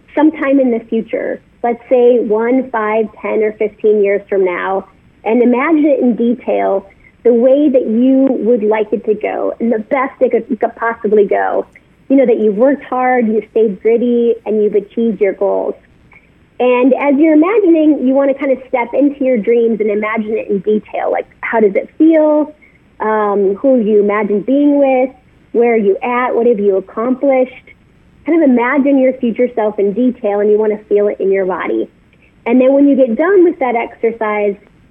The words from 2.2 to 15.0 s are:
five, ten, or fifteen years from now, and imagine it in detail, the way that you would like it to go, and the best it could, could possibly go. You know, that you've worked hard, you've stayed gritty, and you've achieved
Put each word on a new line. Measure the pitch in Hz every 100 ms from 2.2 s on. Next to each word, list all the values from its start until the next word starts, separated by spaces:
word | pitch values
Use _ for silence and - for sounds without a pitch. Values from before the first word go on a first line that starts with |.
| 220 214 233 262 262
five, | 226 214 220 214 -
ten, | 202 214
or | 214
fifteen | 214 208 208 214 214
years | 202 202 196
from | 196
now, | 185 175 185 196 - _ _ _
and | 202 240
imagine | 240 240 294 311
it | 302 269
in | 247 202
detail, | 233 247 - 202 196 196 - _ _ _
the | 233
way | 240 254 277 294
that | 262 196
you | 220 262 269 269 240
would | 214 240
like | 208 214 208
it | 226
to | -
go, | 208 196 185 196 -
and | 233
the | 220
best | 214 277 269 -
it | 247
could, | 226 - 214
could | 226 -
possibly | 226 226 208 208 202
go. | 196 190 196 - _ _ _ -
You | 269
know, |
that | 247 220
you've | 214 196
worked | 262 277
hard, | - 254 254 254 220
you've | 220 -
stayed | 233 220 185
gritty, | 220 233 240 240 233 226 -
and | 214
you've | 208 208
achieved | 196 -